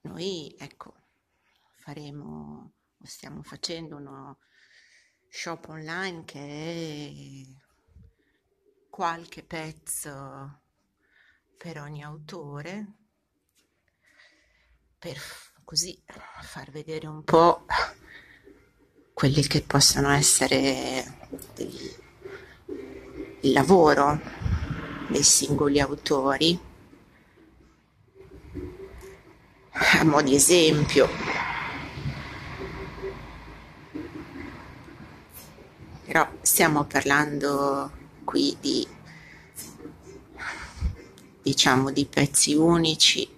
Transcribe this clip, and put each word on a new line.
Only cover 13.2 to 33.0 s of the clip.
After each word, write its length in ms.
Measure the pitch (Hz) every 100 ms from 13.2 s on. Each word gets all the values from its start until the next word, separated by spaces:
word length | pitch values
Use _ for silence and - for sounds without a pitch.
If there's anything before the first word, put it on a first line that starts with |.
| _ _ _ _ _ _ _ _ _ _ _ _ _ _ _ _ _ _
per 180 | 170 143
f-, 360 | - - - _
così 340 | - - - - - - - -
far 280 | - - 135
vedere 360 | 143 151 156 156
un 180 | 156
po' 400 | 147 165 170 - - - - - - - - - - - _ _ _ _ _
quelli 320 | - 139 135 135
che 160 | 151
possono 480 | - 143 - 139 139
essere 1160 | 143 143 - 131 135 135 131 262 254 240 - - - - -
il, 460 | - - - - - - - - - - - - - - - - - -
il 120 | 139
lavoro 960 | 143 135 190 151 143 143 147 - - - - - - - - -
dei 120 | 143
singoli 560 | 139 - 139 143 147 143
autori, 800 | 139 147 - 143 135 135 156 175 - - - - _ _ _ _ _ _ _ _ _ _ _ _ - - - - 370 370 381 - 392 - - - _ _ -
a 320 | - - -
mo' 180 | 160 147
di 120 | 131
esempio. 720 | 139 - 175 156 151 151 143 - - - - - - - - - - - - - - - - - - - -